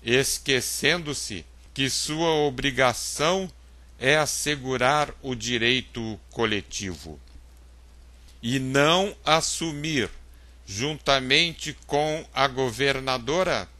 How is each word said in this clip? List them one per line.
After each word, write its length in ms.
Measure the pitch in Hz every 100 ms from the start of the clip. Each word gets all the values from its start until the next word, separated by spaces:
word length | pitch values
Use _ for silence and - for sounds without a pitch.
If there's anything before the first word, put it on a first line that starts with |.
esquecendo-se 1400 | 117 127 135 - - 131 - - 135 175 151 135 - 98 - - -
que 160 | - 135
sua 420 | - - 156 165
obrigação 1200 | 156 147 127 143 135 131 117 - - 151 190 185 - - - - -
é 160 | 131 151
assegurar 960 | 147 - 147 147 127 127 123 151 147 -
o 140 | 135 123
direito 840 | 113 123 117 127 - 123 113 101 -
coletivo 880 | - 113 104 - - 98 82 80 71 - - - - - - - - - - - -
e 160 | 117 135
não 580 | 131 139 147 175 202 -
assumir, 880 | - 160 - - 165 147 156 147 98 - - - - - -
juntamente 1120 | 98 139 156 - 135 127 143 170 156 151 - -
com 400 | 143 151 156 -
a 140 | 127 139
governadora 1200 | 127 131 113 139 135 131 127 117 165 180 127 90 -